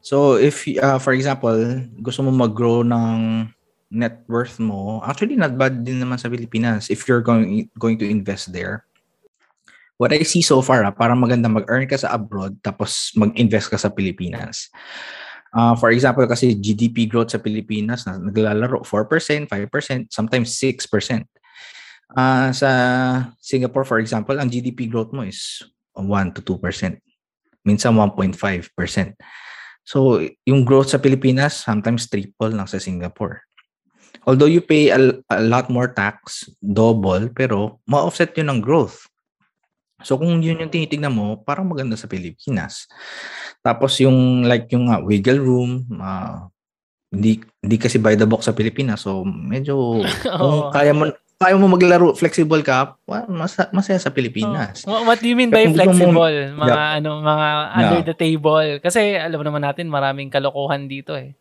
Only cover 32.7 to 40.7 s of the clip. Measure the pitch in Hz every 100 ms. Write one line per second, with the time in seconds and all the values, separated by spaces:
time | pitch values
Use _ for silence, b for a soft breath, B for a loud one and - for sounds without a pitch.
32.7 | 95 95 90 87 - 107 - _ _ _
33.7 | _ _ b b b - 131 151 170 -
34.7 | 151 147 117 131 123 _ 98 113 123 127
35.7 | 120 123 - 101 - - - - _ -
36.7 | 101 113 110 98 92 117 120 131 101 107
37.7 | - - 143 170 - 170 - 151 127 104
38.7 | 160 104 - _ _ _ _ _ _ _
39.7 | _ _ _ - 135 170 165 160 160 160